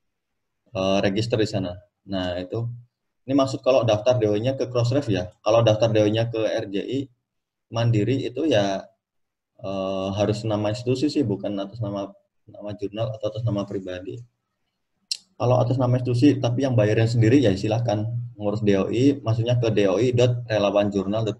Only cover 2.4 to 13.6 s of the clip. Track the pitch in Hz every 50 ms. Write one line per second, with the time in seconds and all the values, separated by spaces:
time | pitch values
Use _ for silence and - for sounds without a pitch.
2.4 | 92 - - 117 120 120 120 - - _ _ _ _ _ _ _ _ 127 139 143
3.4 | 135 123 - 139 - 127 135 127 117 110 104 107 - 127 123 107 107 104 104 104
4.4 | 113 123 - - 120 120 120 120 117 120 131 147 139 110 95 90 92 - - _
5.4 | - 107 113 117 113 107 107 - 117 113 107 107 107 107 110 113 120 120 113 110
6.4 | 107 92 85 113 110 101 98 98 - - 123 139 139 - _ _ _ _ _ _
7.4 | _ _ _ _ _ - 117 117 120 117 113 104 101 117 135 - 90 113 - 135
8.4 | 160 156 123 104 98 98 95 95 - - _ _ _ _ _ _ _ _ _ _
9.4 | _ _ _ _ - 95 98 95 95 95 98 95 95 98 98 104 101 104 104 -
10.4 | - 110 104 104 104 104 110 - - 123 123 - 147 151 - 156 127 104 98 -
11.4 | - 101 104 98 98 98 - 117 104 101 101 98 98 98 - _ _ _ _ _
12.4 | _ 104 107 - 104 104 101 - 101 95 101 104 - 120 110 - 107 107 - 117
13.4 | 117 104 101 101